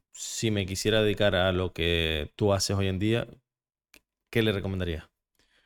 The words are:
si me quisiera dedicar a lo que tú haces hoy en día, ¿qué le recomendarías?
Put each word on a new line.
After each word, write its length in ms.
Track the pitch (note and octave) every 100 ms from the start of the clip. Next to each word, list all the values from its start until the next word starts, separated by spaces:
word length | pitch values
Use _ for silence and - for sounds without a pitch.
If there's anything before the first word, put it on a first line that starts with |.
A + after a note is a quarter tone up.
| _
si 380 | - - - A2+
me 140 | G#2 F#2
quisiera 360 | F#2+ G#2+ A2
dedicar 320 | G#2+ F#2+ G2+
a 160 | F#2 F#2+
lo 200 | F#2 F2+
que 580 | - E2 E2+ D#2+ D#2 D2+ -
tú 160 | G#2
haces 240 | G2 - G2+
hoy 100 | F#2+
en 100 | F#2
día, 260 | G#2+ A2+ - - _ _ _ _ _ - _ _ _
¿qué 120 | A#2
le 100 | A2
recomendarías? 520 | G2 F#2+ F#2+ F2 D#2 - _ _ _ _ _